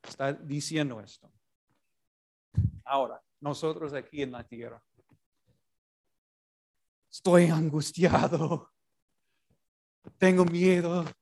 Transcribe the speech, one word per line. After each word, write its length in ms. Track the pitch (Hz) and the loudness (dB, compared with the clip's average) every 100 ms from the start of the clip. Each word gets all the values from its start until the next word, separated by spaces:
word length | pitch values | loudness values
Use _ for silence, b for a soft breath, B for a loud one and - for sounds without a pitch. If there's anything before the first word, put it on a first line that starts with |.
Está 320 | - - 139 | -20 -6 -6
diciendo 680 | 147 156 143 139 156 147 117 | -6 -8 -8 -4 -4 -4 -6
esto. 280 | 104 - _ _ _ _ _ _ _ _ _ _ _ _ _ - - - | -16 -20 _ _ _ _ _ _ _ _ _ _ _ _ _ -2 -2 -2
Ahora, 360 | - 139 123 113 _ _ | -2 -2 -2 -6 _ _
nosotros 520 | 147 143 160 165 156 | -8 -4 -4 -4 -8
aquí 300 | 139 127 147 | -10 -12 -8
en 80 | 135 | -8
la 160 | 123 117 | -8 -16
tierra. 340 | 120 117 117 _ _ _ _ _ _ _ _ _ _ _ _ _ _ _ _ _ _ _ _ _ _ _ | -14 -16 -16 _ _ _ _ _ _ _ _ _ _ _ _ _ _ _ _ _ _ _ _ _ _ _
Estoy 360 | - - 175 170 | -6 4 6 6
angustiado. 1300 | 160 160 151 147 - 175 - 160 170 160 170 - _ _ _ _ _ _ _ _ _ _ _ _ _ - _ | 4 0 -2 -4 0 2 2 2 0 -2 -4 -8 _ _ _ _ _ _ _ _ _ _ _ _ _ -20 _
Tengo 260 | 190 185 | 4 4
miedo. 600 | 180 170 185 180 170 175 165 - | 4 4 4 4 2 -2 -4 -10